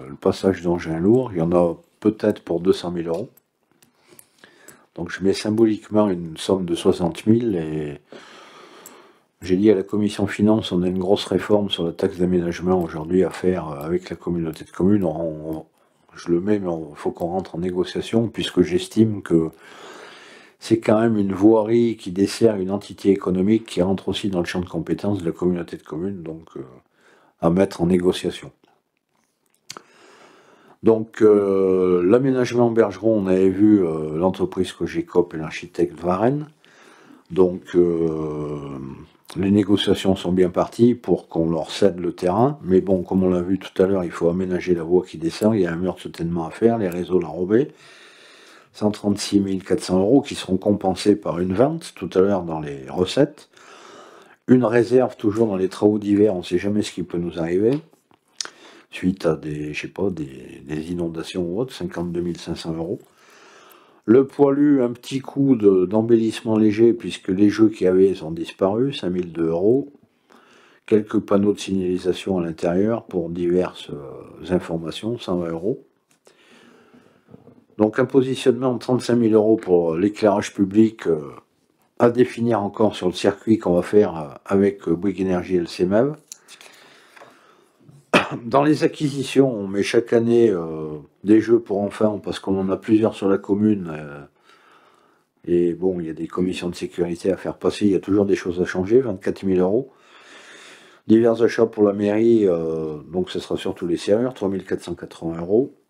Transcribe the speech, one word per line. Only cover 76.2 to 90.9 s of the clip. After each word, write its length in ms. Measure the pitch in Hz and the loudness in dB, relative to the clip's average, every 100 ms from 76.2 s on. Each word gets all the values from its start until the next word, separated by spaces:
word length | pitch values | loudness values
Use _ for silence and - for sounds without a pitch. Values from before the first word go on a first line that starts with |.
| _ _ _ - _ _ _ _ _ _ _ - - _ _ - | _ _ _ -20 _ _ _ _ _ _ _ -20 -20 _ _ 0
Donc 200 | 107 107 | 2 2
un 80 | 127 | 2
positionnement 640 | 139 131 127 131 120 131 | 2 2 2 0 2 0
de 60 | 117 | -4
trente-cinq 380 | - 123 - 120 | -2 -2 0 2
mille 180 | 113 | 4
euros 220 | 107 107 110 | 4 4 2
pour 400 | - 87 85 80 | 4 2 2 0
l'éclairage 580 | 101 - 107 101 - | 0 2 2 2 -2
public, 520 | - 95 104 110 107 87 | -2 0 4 2 2 -2
euh, 260 | 80 69 62 - _ _ _ _ - | -2 -4 -16 -20 _ _ _ _ 0
à 100 | 120 | 2
définir 540 | 117 123 - 117 110 | 4 0 0 -2 -2
encore 340 | 101 - 107 - | -2 0 0 0
sur 100 | 92 | -4
le 60 | |
circuit 460 | - 101 - - 107 | -2 -2 0 0 0
qu'on 160 | - | 2
va 80 | 175 | 0
faire, 340 | 180 208 202 165 | 2 2 2 -2
euh, 120 | 147 127 - | -12 -14 -2
avec, 420 | - 98 98 - | 2 2 0 -4
euh, 60 | |
Bouygues 260 | 85 98 95 | -2 -2 -2
Énergie 360 | 95 90 87 90 | -2 -2 -2 -2
et 40 | |
le 60 | 82 | -2
cemev. 480 | - 92 104 139 156 _ - _ - - - - _ _ - - _ _ _ _ _ _ - _ | -4 0 2 0 -4 _ -20 _ -20 -20 -20 -20 _ _ -20 -20 _ _ _ _ _ _ -20 _
<coughs> 300 | - - 113 120 | 0 0 -8 0
Dans 160 | 135 | 2
les 200 | 147 143 | 4 2
acquisitions, 720 | 160 - 147 135 127 135 135 | 0 -2 -4 -4 0 2 4
on 140 | 110 98 | 2 -4
met 140 | 101 | -2
chaque 320 | 95 120 117 | 0 0 2
année, 340 | 117 113 117 113 | 2 4 4 4
euh, 380 | 90 82 78 78 | 2 -4 -8 -8